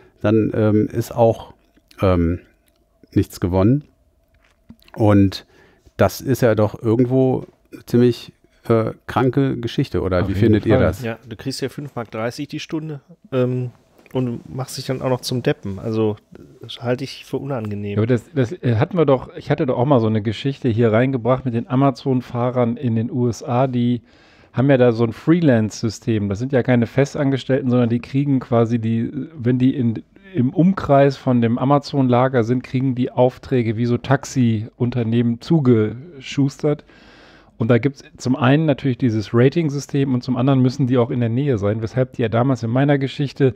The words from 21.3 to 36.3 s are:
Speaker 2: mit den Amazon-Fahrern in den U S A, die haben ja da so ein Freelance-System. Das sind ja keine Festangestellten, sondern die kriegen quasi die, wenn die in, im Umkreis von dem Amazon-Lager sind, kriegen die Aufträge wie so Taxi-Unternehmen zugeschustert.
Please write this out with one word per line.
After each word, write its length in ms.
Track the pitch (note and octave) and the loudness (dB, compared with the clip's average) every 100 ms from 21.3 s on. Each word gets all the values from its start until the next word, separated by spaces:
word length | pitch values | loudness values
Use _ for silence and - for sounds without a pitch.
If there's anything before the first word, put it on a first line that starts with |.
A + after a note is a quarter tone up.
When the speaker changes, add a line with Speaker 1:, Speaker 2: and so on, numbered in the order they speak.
| B2+ | -2
Speaker 2:
mit 100 | B2+ | -2
den 140 | A#2 - | -4 -2
Amazon-Fahrern 1080 | B2+ C#3 B2+ C#3 B2+ - A#2+ B2 B2 A#2 A#2 | 0 0 0 -2 -2 -4 -4 -2 0 -2 -2
in 200 | B2 A2+ | -2 -2
den 140 | A#2 | -2
U 180 | C3 A#2+ | -2 -2
S 140 | G#2+ | -2
A, 240 | B2 A#2+ C3 | -4 0 0
die 360 | B2 A#2+ A#2+ - _ _ _ _ | 0 0 -2 -6 _ _ _ _
haben 180 | - C#3 | 0 2
ja 80 | C3 | 6
da 140 | B2 | 4
so 120 | A2+ | 4
ein 80 | A#2 | 0
Freelance-System. 1160 | - - F3 D#3 A#2 G#2+ - A#2 - - A2 G2+ | -2 0 4 4 4 2 -2 -6 -4 -4 -2 -2
Das 80 | G2 | -4
sind 140 | B2+ | -2
ja 100 | C3+ | -2
keine 240 | A#2 B2 A2+ | 2 2 2
Festangestellten, 800 | - C3+ - C#3 C3+ - C3 C3 | 0 -2 0 -2 -2 -2 -2 2
sondern 200 | B2 A#2+ | 2 2
die 100 | A#2+ | 0
kriegen 400 | - C3+ C#3+ C3+ | -2 -2 0 0
quasi 380 | - A#2 A2+ A#2+ | 2 2 2 0
die, 320 | A2 A2+ A#2+ B2+ - D#3+ | 0 -2 -4 -6 -10 -4
wenn 220 | A#2 B2+ | 0 2
die 180 | B2+ C3 | 2 2
in, 260 | A#2 G#2+ - _ - | -2 -2 -10 _ -8
im 200 | - B2 | -2 0
Umkreis 640 | - F3 F#3+ - C#3 C#3 C3+ | 4 2 2 2 4 4 2
von 240 | C3+ B2 | -2 0
dem 160 | A#2 A#2+ | 0 0
Amazon-Lager 840 | C3 C#3+ - C#3+ B2+ B2 B2+ B2+ | 2 0 0 -2 2 2 2 0
sind, 200 | A2 B2+ | 0 -2
kriegen 320 | - C3 C3+ | -2 -4 -2
die 160 | B2 B2+ | -2 -2
Aufträge 640 | B2 B2+ - - B2+ A2+ A2 | 2 0 0 -4 -2 0 -2
wie 80 | |
so 140 | A#2+ A#2+ | -2 -2
Taxi-Unternehmen 1400 | - C#3 - C#3 A#2+ A2 A2+ - A#2+ B2 A2+ A#2 A#2+ A#2 | 0 -2 0 0 0 0 -4 -4 -4 -2 -2 0 0 -2
zugeschustert. 1400 | - E3 B2+ A2+ G#2+ A#2 E3+ C#3 - | 0 2 4 4 2 -4 -14 -18 -8